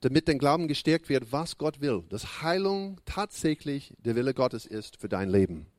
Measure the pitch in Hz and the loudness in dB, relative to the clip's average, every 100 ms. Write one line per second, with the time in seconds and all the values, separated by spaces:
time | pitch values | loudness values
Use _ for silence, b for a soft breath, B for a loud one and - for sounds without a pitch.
0 | 127 135 - 143 139 156 165 147 - 160 | 2 2 2 2 4 2 2 -2 2 2
1 | - 135 117 139 165 - 147 143 143 110 | 2 -2 0 -6 -6 -4 -6 -2 -2 -2
2 | 85 104 - - 156 180 196 196 196 190 | -4 -10 -10 -6 0 0 0 -2 -4 -12
3 | - - 208 - 160 151 - 143 - - | -10 -6 -6 -2 -2 0 -4 -6 -8 -8
4 | 117 117 127 131 127 120 - 107 104 - | -2 0 0 2 0 0 -8 -10 -10 -12
5 | 104 95 95 98 92 82 76 | -4 -2 4 6 4 2 -12